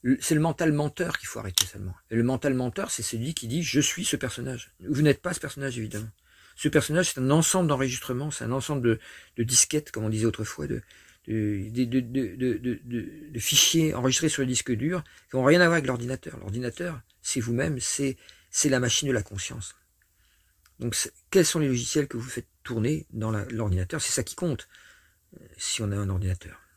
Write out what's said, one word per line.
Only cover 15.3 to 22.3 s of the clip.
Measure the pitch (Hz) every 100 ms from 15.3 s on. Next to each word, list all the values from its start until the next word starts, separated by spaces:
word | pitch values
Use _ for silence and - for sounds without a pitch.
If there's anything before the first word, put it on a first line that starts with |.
qui | 131
n'ont |
rien | 127 175
à |
voir | 175
avec | 170 131
l'ordinateur. | 123 120 131 - 120
L'ordinateur, | 95 107 123 - 175 151 - _
c'est | - 135
vous-même, | 117 120 156 135
c'est, | - - 139 131 - - _
c'est | - 147
la | 131
machine | 123 - 143
de |
la | 123
conscience. | 92 98 - 123 - - _ _ _ _ _ _ _ _ _ _
Donc, | 120
c'est, | - - _ _
quels | 196 160
sont | 160
les | 147
logiciels | 123 123 156 143
que | 120
vous |
faites | 123